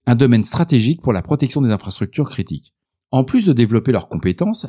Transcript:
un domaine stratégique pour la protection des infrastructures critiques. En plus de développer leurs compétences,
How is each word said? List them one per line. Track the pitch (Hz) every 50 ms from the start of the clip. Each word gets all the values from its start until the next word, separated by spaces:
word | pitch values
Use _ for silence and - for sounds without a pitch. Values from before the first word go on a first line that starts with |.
| _ -
un | 120
domaine | 117 139 127 120 110 104
stratégique | - - - 170 170 151 120 107 123 165 -
pour | - 131 110
la | 92
protection | 85 - 147 135 147 139 - 147
des | 139 117
infrastructures | 110 98 - 101 95 - 104 - - - 147 139
critiques. | - - 95 - 78 71 - _ _ _ _ _ _ _ _ _
En | - 131 131
plus | 127 - 254 214
de | 185 143
développer | 113 117 104 113 113 113 127
leurs | 123 98 - -
compétences, | - 82 - 90 90 - 175 208 226 - -